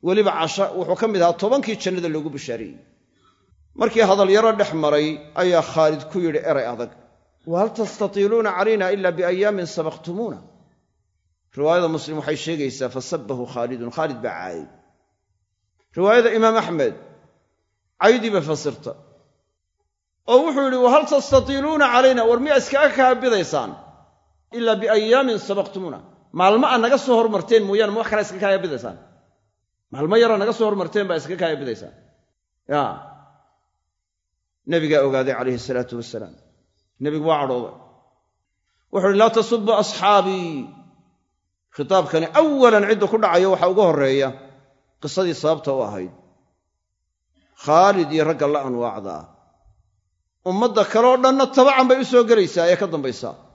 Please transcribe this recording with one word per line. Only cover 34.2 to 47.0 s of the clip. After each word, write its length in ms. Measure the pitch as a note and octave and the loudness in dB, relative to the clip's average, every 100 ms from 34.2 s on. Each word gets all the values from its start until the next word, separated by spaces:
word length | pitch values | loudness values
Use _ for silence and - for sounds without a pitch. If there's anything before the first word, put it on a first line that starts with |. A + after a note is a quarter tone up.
| _ _ _ _ - | _ _ _ _ -4
Nabigaa 360 | E3+ D#3 D3+ | -2 2 2
ogaaday 300 | C#3 C3 C3 | 2 0 -2
calayhi 240 | A#2+ B2+ A#2+ | -4 -4 -6
salaatu 360 | A2+ B2 B2 A#2+ | -4 -6 -6 -10
wasalaam. 380 | A#2 A2 G2 - _ _ _ _ _ _ | -12 -14 -14 -20 _ _ _ _ _ _
Nabigu 240 | C#3 D3+ | -6 -4
waa 160 | D#3 D#3 | -2 0
cadhooday. 340 | C3+ B2 A2+ - - _ _ _ _ _ _ _ _ _ _ | 0 -4 -6 -16 -20 _ _ _ _ _ _ _ _ _ _
Wuxuu 160 | G3 F#3+ | -2 0
yidhi, 100 | G3+ | 4
"لا 100 | A3 | 4
تسبوا 520 | A3+ A3 A#3 G#3 G#3+ | 2 0 -2 0 0
أصحابي." 880 | G#3 - F#3+ G#3 F#3 F#3+ E3+ D3 G#2+ - - _ _ _ _ _ _ _ _ - | 0 -2 2 4 2 -4 -6 -8 -12 -18 -20 _ _ _ _ _ _ _ _ -12
Khitaabkani 500 | C#3 F#3+ D#3 D#3+ E3 | 0 0 2 -2 2
awalan 500 | - D#4 C#4 B3 G#3+ | 2 2 4 4 6
cidda 220 | G3+ G#3+ G3 | 2 0 0
ku 80 | A3 | 0
dhacayo 300 | G#3 F3 F#3+ | 2 4 2
waxaa 200 | F#3 F3 | 2 2
uga 120 | F#3+ | 2
horreeya 460 | F#3+ D3+ C3+ C3+ C3+ C3+ - _ _ _ _ _ | 2 2 2 0 -2 -6 -20 _ _ _ _ _
qisadii 320 | D3 F#3 F#3 | -8 -4 -2
sababta 360 | D#3+ D3+ D#3 D3 | -2 -2 -2 -2
u 80 | C3+ | -4
ahayd. 300 | G#2+ G#2 F2+ - _ _ _ _ _ _ _ _ | -4 -6 -12 -14 _ _ _ _ _ _ _ _